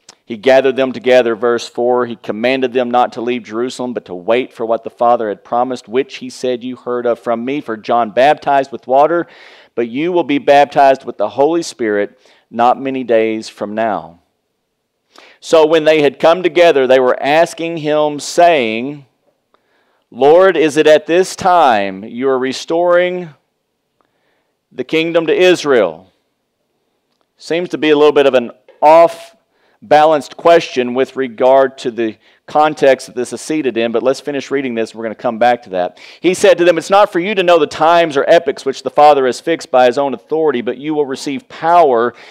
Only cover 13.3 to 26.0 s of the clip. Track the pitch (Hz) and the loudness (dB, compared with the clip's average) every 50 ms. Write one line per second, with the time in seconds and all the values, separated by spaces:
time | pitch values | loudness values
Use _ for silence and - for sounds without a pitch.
13.3 | 110 110 107 - - - 107 101 104 110 113 113 98 85 80 80 85 85 _ _ | -4 -6 -10 -12 -12 -12 -12 -10 -6 -6 -4 -4 -4 -6 -8 -12 -20 _ _ _
14.3 | _ _ _ _ _ _ _ _ _ _ _ _ _ _ _ _ _ - - - | _ _ _ _ _ _ _ _ _ _ _ _ _ _ _ _ _ -20 -20 -20
15.3 | _ _ - - - 160 156 156 165 160 151 156 160 156 147 139 123 - - 160 | _ _ -4 2 2 4 4 4 2 2 2 2 2 2 2 0 0 2 2 2
16.3 | 170 185 175 175 147 170 170 170 151 139 131 123 131 135 127 127 - - - 135 | 2 2 0 -2 2 4 4 4 4 2 2 4 4 4 4 2 0 -2 -2 0
17.3 | 147 160 170 165 - - 165 165 170 165 147 151 151 151 151 151 147 143 - - | 2 2 2 0 -2 -10 -10 -8 -8 -6 -4 -2 -2 0 -2 -2 -4 -8 -10 -6
18.3 | - - 175 175 170 147 120 110 110 113 123 139 147 147 139 _ _ _ _ _ | 0 2 4 4 4 2 0 -2 -4 -6 -8 -10 -12 -14 -20 _ _ _ _ _
19.3 | _ _ _ _ _ _ _ _ _ _ _ _ _ _ _ _ - 113 131 143 | _ _ _ _ _ _ _ _ _ _ _ _ _ _ _ _ -4 0 4 4
20.3 | 160 175 190 190 175 151 156 156 131 156 151 151 151 147 - - 165 180 190 - | 6 6 6 4 4 2 0 0 2 2 4 4 4 2 2 0 0 0 0 -2
21.3 | - - - 190 180 175 156 135 113 104 101 98 95 95 101 113 117 120 131 135 | -4 -4 0 2 2 4 4 4 2 0 -2 -4 -8 -12 -14 -14 -10 -6 -2 -2
22.3 | 135 127 127 131 123 - - - 165 170 175 175 175 175 180 180 180 180 180 160 | -2 -2 -2 -4 -6 -8 -8 -6 -4 -2 0 2 2 2 0 -2 -4 -8 -12 -14
23.3 | 139 _ _ _ _ _ _ _ _ _ _ _ _ _ _ _ _ _ _ _ | -18 _ _ _ _ _ _ _ _ _ _ _ _ _ _ _ _ _ _ _
24.3 | _ _ _ _ _ _ _ _ _ 117 123 - - 160 160 170 165 170 165 156 | _ _ _ _ _ _ _ _ _ -12 -8 -4 -2 -2 -2 0 -2 -2 0 0
25.3 | 156 - 185 180 175 - - 147 135 117 101 87 78 80 | 0 2 4 2 2 2 0 0 2 2 2 0 -4 -10